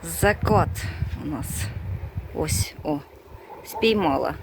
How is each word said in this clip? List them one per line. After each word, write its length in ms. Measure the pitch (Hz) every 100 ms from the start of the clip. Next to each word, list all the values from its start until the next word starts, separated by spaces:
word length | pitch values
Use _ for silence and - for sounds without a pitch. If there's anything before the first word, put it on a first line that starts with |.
закат 640 | - - 202 208 - 208 165 - - - - -
у 40 | 285
нас. 200 | 131 - - - - - - - - - -
Ось, 380 | 156 - - -
о, 160 | - 143 - - - - - - -
спіймала. 680 | - 226 214 170 135 127 147